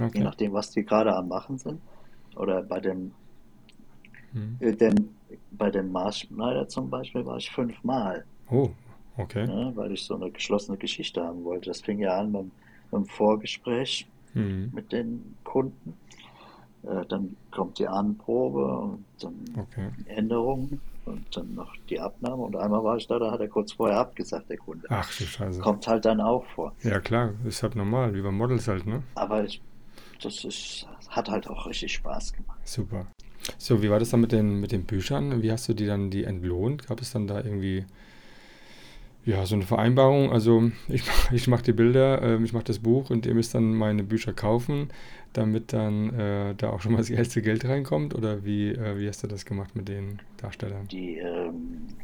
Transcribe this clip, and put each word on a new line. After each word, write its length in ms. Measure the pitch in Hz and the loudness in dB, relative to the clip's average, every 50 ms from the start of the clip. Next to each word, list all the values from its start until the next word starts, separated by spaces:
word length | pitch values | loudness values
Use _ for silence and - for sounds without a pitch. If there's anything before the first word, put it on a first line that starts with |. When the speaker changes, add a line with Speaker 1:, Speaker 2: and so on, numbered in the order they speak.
Speaker 1:
Okay. 80 | 120 113 | -2 0
Speaker 2:
je 100 | - - | 2 2
nachdem, 300 | 101 98 - - 110 101 98 | 0 0 0 -2 -2 0 0
was 160 | 104 104 - | -2 -2 0
die 120 | - 113 104 | -2 -2 2
gerade 300 | - 107 107 110 110 92 | 4 6 6 6 6 4
am 120 | 92 90 90 | 2 0 -2
Machen 300 | 87 95 - - 135 131 | -4 -6 -4 -6 -8 -6
sind. 240 | - 151 151 165 - - - - - - - - - - - | -6 -8 -8 -8 -10 -16 -18 -18 -18 -18 -20 -20 -20 -16 -6
Oder 260 | - 98 98 92 92 | -4 0 0 0 0
bei 180 | 90 - 90 92 | 0 -2 -4 -2
dem, 360 | 98 95 92 90 92 95 - - - - - - - - - - - - - - - - - - - - - - - - - | 0 -2 -2 -2 -6 -8 -10 -16 -20 -20 -20 -20 -20 -20 -20 -20 -20 -20 -20 -20 -20 -20 -20 -20 -20 -20 -20 -20 -18 -10 -8
Speaker 1:
Mhm. 240 | 117 104 110 117 123 | -6 -6 -6 -6 0
Speaker 2:
äh, 120 | 131 113 104 | 2 2 4
dem, 420 | - 117 110 104 107 104 - - - - - - - - - | 6 6 8 8 6 4 2 -4 -14 -20 -20 -20 -20 -18 -18
bei 200 | 104 - 107 101 | -4 0 0 2
dem 200 | 98 98 95 92 | 2 0 -2 0
Maßschneider 760 | 92 92 90 104 104 - - - 110 110 113 123 131 139 135 - | -2 0 -2 -2 -2 -4 -8 -8 -6 -2 -2 0 0 0 -2 -2
zum 220 | - 135 131 127 | -4 -6 -4 -4
Beispiel 340 | 127 127 117 - - - 123 | -4 -6 -6 -6 -6 -6 -6
war 120 | 127 123 117 | -4 -6 -8
ich 120 | - - | -8 -6
fünfmal. 760 | - - 123 117 113 - - 117 131 127 104 95 90 82 - - - - - - | -4 -2 -2 -2 -4 -4 -2 0 0 2 0 -2 -2 -4 -8 -14 -20 -20 -4 2
Speaker 1:
Oh, 240 | 123 131 139 - - - - - - - - - - 123 | 4 4 4 2 0 -8 -16 -20 -20 -20 -20 -12 -8 -8
okay. 300 | 98 - - 104 110 131 | -8 -4 -2 -2 -2 0
Speaker 2:
Ja, 260 | 92 107 123 131 240 | -2 -2 -2 -4 -4
weil 160 | - 104 104 | -4 -6 -4
ich 120 | 98 - - | -6 -6 -6
so 100 | - - | -6 -6
eine 160 | - 92 90 | -4 -4 -8
geschlossene 480 | - - - - 208 104 - - 98 95 | -6 -8 -2 0 0 0 0 -2 -6 -4
Geschichte 440 | - - - - 156 - - - 85 | -4 -6 -4 -4 -6 -4 -4 -4 -4
haben 200 | 85 87 87 85 | -4 -6 -6 -6
wollte. 260 | 85 90 90 87 92 | -4 -4 -4 -4 -6
Das 100 | 87 - | -8 -6
fing 180 | - - 104 104 | -4 -4 -2 0
ja 180 | 104 95 90 95 | 0 2 2 2
an 140 | 104 107 | 0 0
beim, 200 | 104 98 95 95 - - - - - - - - | -2 -4 -4 -8 -12 -18 -20 -20 -20 -20 -12 -4
beim 160 | - 104 98 | -2 -2 -2
Vorgespräch 1040 | - - - 107 107 107 107 107 - - - - 127 117 123 135 127 - - - - - - - - - | -2 0 4 6 6 6 4 2 -6 -10 -6 -4 -2 0 0 0 -2 -4 -6 -6 -10 -18 -20 -20 -6 -2
Speaker 1:
Mhm. 380 | 117 107 98 95 92 98 120 | -2 0 0 0 -2 -4 -4
Speaker 2:
mit 200 | - - - - | -6 -8 -8 -4
den 460 | - - 240 226 - 240 - - - - - | -4 -2 -2 -2 -4 -6 -8 -12 -18 -16 -8
Kunden. 560 | - - - - - - - - 82 82 - - - - - - - - - - - - - - - - - | 0 2 2 2 2 -2 -10 -14 -14 -14 -14 -20 -20 -20 -20 -20 -20 -20 -20 -20 -20 -20 -20 -20 -20 -20 -16
Äh, 240 | - - 95 95 - | -8 -4 -4 -4 -2
dann 300 | - - 98 98 92 101 - - - | -2 -2 -2 -2 -4 -6 -12 -16 -10
kommt 260 | - 98 92 92 - - | -4 -4 -4 -2 0 -2
die 100 | 104 92 | -2 0
Anprobe 800 | 95 98 101 104 104 107 - - 117 123 127 131 135 139 135 131 127 123 | 2 2 2 2 0 -2 -2 0 2 2 2 2 2 0 0 0 0 -2
und 260 | - - - 104 - - - - | -4 -4 -6 -8 -12 -18 -16 -14
dann 380 | - - 131 - - - - 107 | -12 -12 -12 -12 -12 -8 -8 -8
Speaker 1:
Okay. 320 | 95 - - 113 95 110 123 - 101 | -8 -6 -6 -6 -6 -6 -6 -8 -10
Speaker 2:
Änderungen 760 | - 104 107 107 110 117 117 113 127 135 131 131 139 143 139 - - - - - | -8 -4 -2 0 2 2 2 2 2 0 0 -2 -2 -4 -4 -6 -8 -8 -8 -8
und 320 | 117 107 - - - - | -8 -8 -8 -8 -8 -8
dann 180 | - - 92 - | -8 -8 -8 -8
noch 200 | 80 - - - - - - | -8 -10 -10 -14 -16 -8 -8
die 100 | 87 - | -6 -4
Abnahme. 420 | 87 98 - - 127 120 131 127 120 | -4 -6 -6 -4 -6 -4 -4 -4 -4
Und 120 | 101 104 | -4 -4
einmal 280 | - 98 104 104 110 110 | -2 0 2 2 2 4
war 120 | 107 117 113 | 2 0 0
ich 80 | 107 - | 0 0
da, 100 | 117 120 | 0 0
da 140 | 113 110 | 2 0
hat 80 | 117 113 | 0 -2
er 80 | 107 107 | -2 0
kurz 240 | - 110 104 - | 0 -2 -2 -2
vorher 260 | - - 113 107 101 110 | -2 0 2 4 4 4
abgesagt, 500 | 127 - - - - - - 82 - - | 2 0 -2 -8 -6 -6 -6 -8 -6 -8
der 80 | 87 - | -10 -10
Kunde. 320 | - - 80 82 - - | -10 -12 -12 -12 -4 -2
Speaker 1:
Ach 240 | 113 101 87 - - | -2 -2 -2 -4 -6
du 100 | - - | -6 -6
Scheiße. 400 | 80 - - 101 98 90 90 92 | -6 -4 -6 -4 -4 -4 2 2
Speaker 2:
Kommt 200 | 107 101 101 - 117 | 2 2 2 2 2
halt 160 | 113 110 107 | 2 4 6
dann 140 | 110 113 107 | 4 4 6
auch 240 | 107 113 123 - - | 4 4 2 2 0
vor. 300 | - - - 80 78 - - | -6 -6 -6 -6 -6 -6 -2
Speaker 1:
Ja 160 | - 117 101 98 | 0 2 2 2
klar, 360 | - - 113 120 123 110 101 107 123 | 2 2 2 2 2 2 -2 -4 -4
ist 180 | 113 98 - | -4 -4 -2
halt 140 | 117 107 120 | -2 -2 0
normal, 380 | 110 98 101 113 131 127 113 98 | 0 0 0 2 2 2 2 0
wie 40 | 98 | 0
bei 100 | 98 101 | -2 0
Models 340 | 95 101 113 107 107 113 - | 0 0 2 2 2 2 2
halt, 180 | 117 98 92 90 | 0 0 0 0
ne? 200 | 104 110 - 127 - - | -2 -4 -4 -6 -6 -4
Speaker 2:
Aber 300 | - 104 95 107 107 104 | -4 -2 0 2 0 0
ich, 180 | 101 - - - - - - - - - - - - - - | -2 -4 -10 -12 -14 -16 -16 -16 -16 -18 -18 -18 -18 -18 -10
das 220 | - 107 - - - | -8 -8 -8 -8 -8
ist, 420 | - - - - - - - - - - - - - | -8 -8 -8 -10 -10 -10 -10 -12 -14 -16 -16 -14 -4
hat 200 | - - - 208 | -4 -2 -2 0
halt 180 | - - - - | -2 -2 -2 -4
auch 180 | - - - | -8 -8 -6
richtig 260 | - - - - 76 - | -6 -6 -6 -4 -4 -4
Spaß 380 | - - 76 69 78 - - | -2 -2 -2 -2 -2 -4 -4
gemacht. 280 | - - - - - - - | -4 -6 -6 -6 -6 -6 -8
Speaker 1:
Super. 420 | - - 120 95 87 110 95 92 - - - - - - - - - - - | -6 -4 -4 -4 -4 -4 -6 -6 -8 -12 -16 -18 -16 -16 -10 -10 -10 -8 -8
So, 240 | - - 123 104 | 2 2 4 4
wie 80 | 104 104 | 6 6
war 80 | 104 107 | 6 6
das 120 | 117 120 | 4 4
dann 100 | - 120 | 6 6
mit 100 | 117 113 | 6 6
den, 280 | 123 110 107 104 101 101 | 6 4 4 4 2 0
mit 100 | 101 - | 0 0
den 120 | - 95 90 | -2 -2 -2
Büchern? 580 | - 107 95 92 - 139 143 143 143 131 120 | 0 -2 -2 0 0 0 0 0 0 0 2
Wie 80 | 110 110 | 2 2
hast 160 | 113 113 - - | 0 0 0 -2
du 60 | 113 | 0
die 120 | 101 104 | 0 2
dann, 240 | 101 104 101 101 95 | 2 2 2 0 0
die 140 | 95 101 - | 0 -2 -2
entlohnt? 600 | - 98 87 87 90 87 87 98 123 147 147 - | -2 -2 -2 -2 -2 0 2 2 0 0 -2 -4
Gab 140 | - - 110 | -6 -6 -6
es 120 | 127 - | -6 -4
dann 140 | - 113 104 | -2 -2 -2
da 120 | 98 101 104 | 0 -2 -2
irgendwie, 460 | - 110 104 98 95 98 95 95 95 - - - - - - - - - - - - - - - - - - - - - - - - - - - - | -2 -2 -2 -2 0 0 0 -2 -2 -6 -12 -20 -20 -20 -20 -20 -20 -20 -20 -20 -20 -20 -20 -20 -20 -20 -20 -20 -20 -18 -18 -18 -18 -18 -20 -4 0
ja, 200 | 120 101 98 95 | 2 2 2 2
so 80 | 90 107 | 2 2
eine 100 | 104 92 | 2 2
Vereinbarung? 680 | 95 120 104 107 120 127 135 135 135 143 143 139 - | 2 2 4 6 6 8 8 8 8 8 6 6 6
Also, 380 | 120 117 107 117 117 113 113 117 113 - - - | 4 6 8 8 8 8 8 4 2 -2 -4 -2
ich 180 | - 127 - | -2 0 0
mach, 260 | - - - - - | 2 2 4 4 4
ich 160 | 131 120 123 127 | 2 2 4 4
mach 140 | 123 117 | 4 4
die 100 | 120 123 | 4 2
Bilder, 500 | 113 117 117 120 123 131 131 135 135 - | 4 6 6 6 8 6 6 6 4 2
ähm, 220 | - 117 113 110 113 | 4 2 4 4 2
ich 80 | 110 | 0
mach 100 | 113 117 | 0 -2
das 160 | - - 117 104 | -2 -2 -2 0
Buch 300 | 110 113 120 135 135 - | 4 4 4 4 4 2
und 160 | 127 113 110 | 0 0 2
ihr 80 | 123 117 | 2 2
müsst 200 | 117 113 - - | 2 2 2 2
dann 200 | 117 113 110 110 | 2 4 4 4
meine 280 | 113 107 107 107 104 98 | 4 2 2 2 2 2
Bücher 280 | 101 110 110 - 117 | 2 0 0 0 -2
kaufen, 560 | - - 110 104 113 120 123 - 147 143 143 139 - - - - - - - - | -2 0 2 2 2 2 2 0 0 -2 -2 -4 -8 -12 -14 -14 -14 -16 -18 -6
damit 400 | - 120 110 107 107 113 113 - | -2 0 2 2 2 0 0 0
dann, 380 | - 113 110 107 104 104 107 107 127 | 0 0 2 2 2 2 0 0 0
äh, 400 | 117 104 101 101 101 101 101 101 | 0 0 0 0 0 -2 -2 -2
da 140 | - - 110 | -2 -2 -2
auch 100 | 107 101 | -2 -2
schon 120 | 90 110 | 2 2
mal 60 | 117 110 | 4 4
das 120 | 110 117 | 2 2
erste 320 | 117 117 120 120 - 117 | 2 2 0 2 0 0
Geld 220 | 107 107 113 113 123 | 2 2 2 2 2
reinkommt? 500 | 123 135 143 135 - 151 151 151 147 - | 0 0 0 0 0 0 0 0 0 -2
Oder 300 | - 110 107 104 101 98 | -2 0 0 -2 -2 -2
wie, 260 | 101 104 104 101 104 | -2 0 0 0 0
äh, 280 | 101 123 110 107 101 101 | 0 -2 -2 -2 -2 -2
wie 100 | 101 104 | -4 -4
hast 140 | 101 - | -4 -6
du 40 | - | -6
das 180 | 104 104 95 - | -6 -6 -8 -6
gemacht 320 | - 101 98 98 95 - | -4 -4 -4 -4 -4 -6
mit 120 | 113 95 98 | -8 -6 -4
den 320 | 98 101 98 98 101 101 - - - | -6 -6 -6 -6 -8 -10 -12 -16 -12
Darstellern? 520 | - - 101 - - - 98 98 98 101 101 | -10 -10 -10 -8 -6 -6 -6 -6 -6 -8 -8
Speaker 2:
Die, 260 | - - 90 87 80 80 | -8 -6 -6 -6 -6 -4
ähm, 680 | 87 87 85 87 87 85 85 85 - - - 247 - - - - | -4 -4 -2 -2 -2 -2 -4 -6 -6 -8 -8 -8 -8 -8 -8 -10